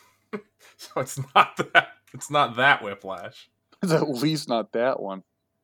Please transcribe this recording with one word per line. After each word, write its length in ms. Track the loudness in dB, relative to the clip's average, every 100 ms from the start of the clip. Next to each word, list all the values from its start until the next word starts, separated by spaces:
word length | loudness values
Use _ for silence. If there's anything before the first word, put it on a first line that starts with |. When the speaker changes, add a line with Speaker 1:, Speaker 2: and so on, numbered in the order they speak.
| _ _ -14
Speaker 1:
<laughs> 80 | -14 -14 _ -20 -20
Speaker 2:
So 240 | -10 -6
it's 180 | -6 -8 0
not 220 | 4 4 0 2
that, 160 | 4 4 -4 _
it's 160 | -16 -2
not 240 | 0 0
that 300 | 4 4 4
Whiplash. 640 | 0 -10 -10 -10 -12 -16 -20 _ _ -6
Speaker 1:
It's 80 | 0
at 180 | 0 0
least 400 | -2 -2 -2 -2
not 220 | -4 -2
that 280 | -2 -2 -2
one. 240 | -6 -12 -14 _ _ _